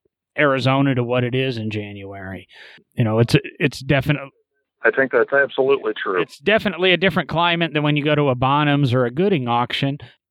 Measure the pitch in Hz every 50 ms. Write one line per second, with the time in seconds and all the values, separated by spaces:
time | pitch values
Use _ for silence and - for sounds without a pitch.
0 | _ _ _ _ _ _ - 143 151 139 135 131 120 135 135 139 139 139 131 123
1 | 120 117 123 127 123 120 127 131 131 131 120 113 110 107 104 107 104 104 104 101
2 | 98 98 101 98 95 95 95 90 - _ - - - - - - _ _ - -
3 | 120 110 110 113 120 - - 147 - - - - 175 135 - - 135 135 147 135
4 | - 151 147 139 139 139 _ _ _ _ _ _ _ _ _ _ - 113 - 139
5 | 135 127 - 120 110 - 139 139 139 127 - 139 131 135 139 135 - 107 104 -
6 | - 107 92 90 104 - - - 139 196 214 208 - 208 165 165 185 185 175 160
7 | 185 196 - 185 143 - 151 160 170 175 170 170 170 156 147 151 147 151 147 147
8 | 139 151 151 147 147 160 156 127 131 131 143 147 151 147 143 143 143 123 120 131
9 | 123 120 123 147 190 208 190 143 123 120 120 120 123 - - - 143 139 143 143
10 | - - _ _ _ _